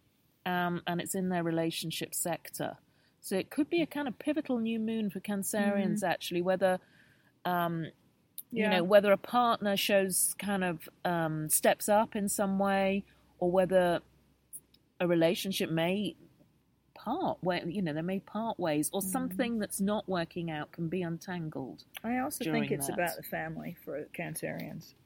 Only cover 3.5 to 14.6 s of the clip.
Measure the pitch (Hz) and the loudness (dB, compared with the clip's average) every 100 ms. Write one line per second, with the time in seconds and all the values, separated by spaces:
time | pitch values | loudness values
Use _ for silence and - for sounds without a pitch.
3.5 | - 302 339 311 285 285 - - 302 294 | -4 0 0 0 -2 -6 -4 -2 -2 -2
4.5 | 247 226 226 220 226 208 190 196 202 196 | -2 0 -2 -2 -2 -2 -4 -4 -4 -2
5.5 | 214 202 202 190 208 185 - - 175 175 | 0 2 2 2 0 0 -2 -2 0 0
6.5 | 185 190 185 - - _ _ _ _ 180 | 2 2 2 -4 -20 _ _ _ _ -2
7.5 | 175 170 165 156 - _ _ _ - - | 0 0 -2 -6 -10 _ _ _ -20 -6
8.5 | 233 208 185 175 208 202 190 - 247 240 | -2 2 2 8 8 8 4 4 2 2
9.5 | 226 208 196 - 202 190 180 - - 190 | 2 0 0 2 2 4 2 0 -2 -2
10.5 | 202 180 165 - - 180 170 160 156 156 | 0 0 -2 -10 -6 -2 0 0 -2 0
11.5 | - 226 - - 208 226 220 202 - 202 | 2 4 4 4 4 4 -2 -2 0 0
12.5 | 196 196 196 190 196 - _ _ _ 180 | 2 2 2 2 0 -4 _ _ _ 2
13.5 | 185 180 185 175 170 - _ _ _ _ | 4 6 6 6 2 -4 _ _ _ _
14.5 | - | -20